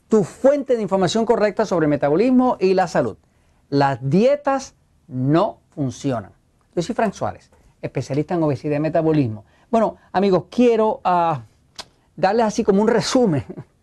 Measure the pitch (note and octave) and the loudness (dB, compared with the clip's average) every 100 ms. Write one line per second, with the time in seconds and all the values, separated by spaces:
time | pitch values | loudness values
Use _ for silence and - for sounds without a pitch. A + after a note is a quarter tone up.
0 | _ A3 F3+ - C4 C#4+ C4 A#3+ G3 F#3+ | _ 0 0 0 2 2 0 -2 -2 0
1 | F3+ A3 A3+ A#3 G#3 F#3+ G#3+ F3+ D#3 C#3+ | 0 0 0 2 0 0 -2 0 0 0
2 | C#3+ D#3 B3 B3+ B3+ - F#3+ F#3 F3+ F3+ | 0 2 2 2 2 0 0 2 0 -2
3 | B2 F#2 _ _ _ _ _ C#3 C#3 B2+ | -2 -6 _ _ _ _ _ 0 0 -2
4 | C3+ E3+ A#3+ C#4+ C#4+ C4+ C4 _ _ _ | 0 2 4 2 0 -4 -4 _ _ _
5 | - B2+ C3 D#3 G#3 - _ - C#3 - | -12 -4 0 2 0 -4 _ -8 -8 -6
6 | C#3+ A#2+ F#2+ _ _ _ _ - B3+ A#3+ | -6 -6 -8 _ _ _ _ -8 -6 -2
7 | A3 - A2 F#2+ _ _ _ _ D3+ - | -4 -4 -8 -8 _ _ _ _ -10 -8
8 | B2 C#3 D3 F3 D#3 C3 D3+ D3 D#3 E3+ | -6 -4 -2 -2 -2 -2 -4 -4 -2 0
9 | D#3+ D#3 B2+ G#2+ - _ _ A3+ G#3 - | 0 0 0 -4 -14 _ _ -2 0 -4
10 | _ F3+ G3+ F#3 - - B3 A3+ A3 - | _ -2 0 0 -2 0 2 2 0 -2
11 | F#3+ F3+ E3+ D3 A2 _ _ - - _ | -2 0 0 -4 -8 _ _ -20 -20 _
12 | _ - F#3 A3 A3 - A3 G3 A3 A#3 | _ -4 0 2 0 0 0 2 2 0
13 | - C4 A#3+ D3+ - - - _ | 0 2 2 0 -4 -12 -20 _